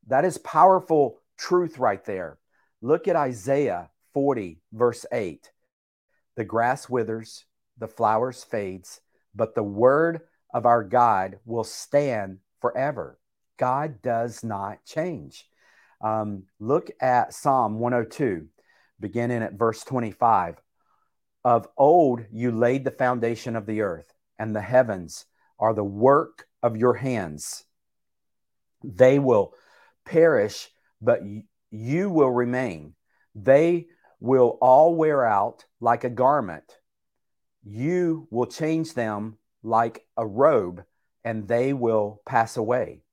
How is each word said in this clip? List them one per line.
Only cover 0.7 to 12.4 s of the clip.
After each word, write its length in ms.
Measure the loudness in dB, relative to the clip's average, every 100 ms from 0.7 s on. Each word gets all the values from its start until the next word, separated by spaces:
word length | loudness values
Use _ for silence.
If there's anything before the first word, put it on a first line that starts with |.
| 6 2 2 2 -2 _ -16
truth 400 | -2 0 0 -2
right 260 | -2 -2
there. 360 | -8 -8 -10 -14 _ _ _ _
Look 260 | -2 -2 0
at 80 | -2
Isaiah 760 | -2 -6 -2 -2 0 -4 -10 _ _
forty, 460 | -2 0 -2 -6 -14 _
verse 320 | 0 0 0 -8
eight. 380 | -6 -6 -10 _ _ _ _ _ _ _ _ _ -10
"The 80 |
grass 460 | -4 -2 0 -2 -4
withers, 560 | -4 -4 -6 -10 -20 _ _ _ _
the 100 | -14
flowers 560 | -2 0 2 -2 -8
fades, 560 | -8 -6 -6 -10 -16 -20 _ _ _
but 220 | -6 -4 -2
the 80 |
word 580 | -6 2 4 4 0 -2 _ _ _
of 120 | -2 2
our 180 | 2
God 560 | 2 2 4 2 -2 -8 -8
will 200 | -6 -6
stand 760 | -10 -2 -2 0 -4 -6 -12